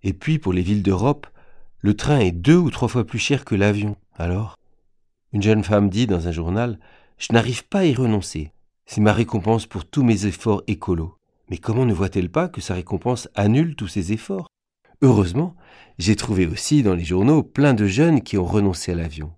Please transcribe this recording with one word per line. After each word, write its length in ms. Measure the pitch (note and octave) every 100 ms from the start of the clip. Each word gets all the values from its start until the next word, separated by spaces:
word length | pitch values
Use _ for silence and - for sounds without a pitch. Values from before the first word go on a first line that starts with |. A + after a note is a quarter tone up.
Et 100 | G2+
puis, 240 | E2+ - D#3
pour 160 | F#2+
les 80 | F2+
villes 220 | F2+ G#2
d'Europe, 420 | F#2+ F#2 A2+ C#3+ - - - - - -
le 160 | G2+ G#2
train 240 | - D3
est 120 | G2
deux 260 | E2+ F2 E3+
ou 120 | E3
trois 180 | - A#2
fois 160 | B2
plus 140 | G#2+ A2+
cher 260 | - C#3
que 120 | - G#2
l'avion. 400 | G2+ G#2 G#2 G#2 _ -
Alors ? 440 | E2+ F#2 A2 - _ _ _ _ _ _ _
Une 80 | G#2+
jeune 220 | G2+ G#2+
femme 260 | F#2+ G#2 G2+
dit 160 | F#2+ A#2+
dans 220 | F2+ E2+
un 40 |
journal, « 480 | D#2+ E2 G2 A#2+ G#2+ _ _ _ _
Je 160 | -
n'arrive 320 | A#2 A2+ A#2+ -
pas 140 | G3+
à 60 | F#3
y 100 | B2
renoncer. 560 | B2 G#2+ F#2+ F2 D2+ _ _ _ _
C'est 160 | -
ma 120 | G#2+
récompense 520 | G#2 A2+ A2+ F#2 A2+ -
pour 180 | F#2+
tous 200 | - -
mes 240 | B2 G#2+ G2+
efforts 340 | - A2+ G2 -
écolos. » 480 | G2 - F2 E2 - _ _ _
Mais 80 | F#2
comment 300 | - A2+ B2+
ne 60 |
voit-elle 360 | F#2 F#2+ G2+ F2
pas 180 | C#3+ F3
que 140 | -
sa 140 | - F2+
récompense 540 | F2 G2 A#2+ B2 -
annule 420 | - G#2 B2 E3 C#3+
tous 120 | G2
ses 260 | G2+ E2+
efforts ? 320 | A2 - G3 - _ _ _ _ _
Heureusement, 540 | C3+ A2 F#2 F#2+ E3+ - - - - -
j'ai 180 | F2 G#2+
trouvé 300 | - G2 F2
aussi 380 | - - D3
dans 100 | A2+
les 100 | F2
journaux 380 | E2 F2+ G#2+ D#3
plein 320 | - - C#3+
de 140 | A#2+ G#2
jeunes 340 | F#2+ E3 D3+
qui 160 | - G2+
ont 80 | F2
renoncé 460 | G#2 G2+ F2+ -
à 40 | F2
l'avion. 380 | E2 D#2 D2+